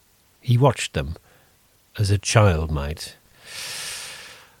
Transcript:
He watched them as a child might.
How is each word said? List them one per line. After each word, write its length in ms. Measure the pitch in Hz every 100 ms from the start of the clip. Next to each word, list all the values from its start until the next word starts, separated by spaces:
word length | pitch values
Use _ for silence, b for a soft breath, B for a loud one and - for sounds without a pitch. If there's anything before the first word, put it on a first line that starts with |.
| _ _ _ _
He 180 | - 120
watched 360 | 139 - -
them 200 | 82 71 82 b b b b b b _ -
as 140 | 95
a 80 | 101
child 540 | - 113 104 80 80
might. 420 | 76 71 82 - - B B B B B B B B B B B B B B